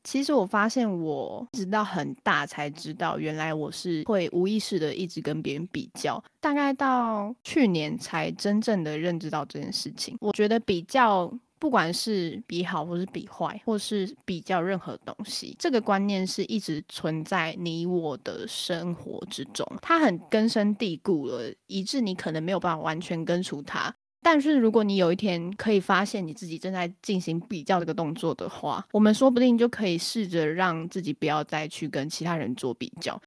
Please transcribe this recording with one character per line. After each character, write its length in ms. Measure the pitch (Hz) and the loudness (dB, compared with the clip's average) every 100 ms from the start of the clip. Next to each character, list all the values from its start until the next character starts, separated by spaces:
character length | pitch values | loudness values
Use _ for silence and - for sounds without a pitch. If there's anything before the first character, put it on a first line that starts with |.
其 200 | - 269 | -4 -2
实 100 | 277 | 4
我 100 | 277 202 | 4 4
发 220 | 214 220 | 2 2
现 220 | 262 220 175 | 2 0 0
我 480 | 160 139 - - 247 | -2 -2 -4 -8 -8
直 140 | 254 185 | -6 -2
到 180 | 214 | 0
很 280 | 208 180 143 - | 0 -2 -4 -2
大 220 | 208 151 143 | 0 0 0
才 240 | - 147 | -4 -6
知 220 | 147 151 | -8 -10
道， 260 | 156 165 156 | -4 -4 -2
原 160 | 156 156 | -4 -2
来 180 | 160 | -2
我 180 | 156 147 | -2 -4
是 300 | - 180 160 | -6 -4 -2
会 240 | 151 196 165 | 0 0 2
无 160 | 175 190 | 2 2
意 100 | 214 | 2
识 220 | - 180 | 0 0
地 160 | 151 - | 0 -2
一 100 | 175 | -6
直 160 | 160 | -4
跟 200 | 143 156 | -4 -2
别 100 | 139 | -4
人 140 | 143 180 | -4 -6
比 220 | 147 - | -8 -10
较。 300 | - 143 - - _ | -6 -4 -4 -8 _
大 140 | 302 | 0
概 200 | 285 277 | 2 2
到 640 | 269 277 254 233 208 208 - | 2 2 2 2 -2 -4 -8
去 240 | - 320 226 | 0 4 6
年 280 | 165 151 - | 4 0 -4
才 340 | - 165 160 | -4 -4 -2
真 280 | 165 202 208 | -2 2 2
正 240 | 226 196 | 2 0
地 140 | 151 151 | 0 -2
认 220 | 175 170 | -2 -2
知 100 | 151 | -2
到 160 | 151 139 | -4 -4
这 140 | 147 | -8
件 120 | - | -6
事 200 | - - | -6 -6
情。 240 | - - 240 | -8 -10 -4
我 120 | 208 | -2
觉 140 | 208 208 | 2 4
得 120 | 226 | 4
比 220 | 214 175 | 2 -2
较， 480 | 170 269 226 190 170 247 _ - | 2 4 6 4 0 -6 _ -4
不 100 | 311 | 2
管 240 | 220 165 | 4 4
是 480 | 170 226 196 165 - - | 0 0 0 -2 -6 -6
比 160 | 170 | -4
好 200 | 175 165 | -2 -2
或 140 | 165 175 | -2 -4
是 80 | 185 | -4
比 200 | - - | -6 -10
坏， 320 | - 165 - - | -4 -4 -4 -2
或 120 | 208 | -2
是 380 | - 208 185 - - | 0 -2 -2 -6 -6
比 160 | 170 | -6
较 200 | - 185 | 0 0
任 160 | 185 190 | 2 -2
何 200 | 156 107 - | -4 -10 -12
东 100 | - 214 | -12 -8
西， 300 | - - - | -8 -10 -4
这 100 | 339 | 0
个 100 | 240 | 2
观 260 | 214 196 202 | 2 2 2
念 180 | 190 185 | 0 0
是 180 | - - | -2 -2
一 140 | 214 | -2
直 240 | - 151 - | -2 -6 -6
存 340 | - 165 160 | -6 -4 -4
在 320 | 156 185 160 180 | -2 -2 -2 -4
你 260 | 170 165 175 | -4 -2 0
我 320 | 180 156 127 | 0 -2 -4
的 300 | - - - | -6 -8 -8
生 460 | - - 170 175 170 | -8 -4 -4 -4 -6
活 280 | - - - | -8 -10 -10
之 180 | - - | -10 -8
中， 220 | - - - | -6 -6 -6
它 180 | - 330 | 0 4
很 200 | 269 175 - | 4 2 0
根 200 | 220 226 | 2 2
深 260 | 233 208 202 | 4 2 2
蒂 220 | 208 160 | -2 -2
固 300 | - 160 123 | 0 0 0
了， 240 | 123 113 - - | -4 -8 -10 -8
以 160 | 190 | -6
致 180 | 190 277 | -2 0
你 120 | 208 | 0
可 180 | 185 165 | -2 -4
能 100 | 156 | -4
没 100 | 165 | -2
有 80 | 180 | 0
办 160 | 180 160 | 0 -2
法 60 | |
完 180 | 160 160 | -2 -4
全 240 | 175 170 | -4 -4
根 180 | 160 175 | 0 0
除 200 | 185 147 | 0 -6
它。 340 | 143 - - - _ _ | -6 -4 -4 -6 _ _
但 160 | 339 302 | 4 6
是 160 | 294 285 | 6 6
如 160 | 226 | 6
果 120 | 226 | 6
你 140 | 208 196 | 4 4
有 140 | 175 | 4
一 40 | 190 | 4
天 360 | 208 170 170 208 | 0 0 -4 -4
可 180 | 226 | 2
以 60 | 202 | 2
发 260 | - 180 202 | 4 4 2
现 220 | 208 160 | -2 -6
你 40 | |
自 140 | 143 170 | -8 -10
己 100 | 160 | -8
正 160 | 185 | -4
在 160 | 185 175 - | -2 -4 -4
进 180 | - 185 | -2 0
行 200 | 170 165 | 0 -2
比 240 | - 180 | -2 -6
较 160 | 139 185 | 2 2
这 60 | 160 | 2
个 40 | |
动 220 | 160 156 | -2 -2
作 220 | - 165 - | -2 -4 -2
的 120 | 107 | -6
话， 380 | - 147 135 - | -6 -4 -4 0
我 80 | 208 | 6
们 120 | 214 | 6
说 200 | 214 269 | 8 6
不 80 | 247 | 6
定 180 | 254 233 | 6 6
就 100 | 240 | 4
可 200 | - 196 | 2 0
以 100 | 170 | 0
试 300 | - 226 185 | -2 -2 0
着 180 | 170 151 | 0 0
让 420 | 170 185 160 170 | 2 0 0 -4
自 120 | 190 | -6
己 100 | 185 | -4
不 140 | - 156 | -2 0
要 180 | 151 151 | 0 -2
再 220 | 156 156 | -4 -6
去 220 | - 156 | -6 -4
跟 180 | 147 151 | -4 -4
其 160 | - | -4
他 140 | 165 165 | -2 -2
人 160 | 117 | -2
做 180 | 127 127 | -2 -4
比 160 | 113 - - | -4 -8 -8
较。 180 | - - | -8 -6